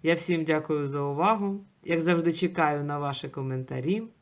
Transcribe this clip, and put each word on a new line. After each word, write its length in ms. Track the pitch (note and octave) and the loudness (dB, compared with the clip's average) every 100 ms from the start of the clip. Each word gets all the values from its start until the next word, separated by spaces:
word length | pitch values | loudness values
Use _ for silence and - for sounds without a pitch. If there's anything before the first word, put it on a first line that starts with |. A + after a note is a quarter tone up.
Я 100 | D#3+ | 2
всім 300 | E3 - E3+ | 2 2 0
дякую 440 | D#3 D#3 D3+ D3+ C#3+ | 2 0 2 -2 0
за 140 | C#3+ | -2
увагу. 640 | C#3+ C#3+ F#3 A3 G3+ G3 G3 _ | -2 2 2 2 0 -4 -10 _
Як 180 | - E3 | -2 0
завжди, 320 | D#3+ E3+ E3+ | 4 4 2
чекаю 500 | D#3+ F3+ F3+ D#3 D3 | 2 -2 2 0 0
на 160 | C#3+ D3 | -4 -4
ваші 300 | C#3+ C3+ C#3 | -4 -6 -8
коментарі. 720 | C#3 C3+ C3 C3 C3 C#3 G#3 A3+ _ | -6 -4 -4 -6 -4 -2 -2 -4 _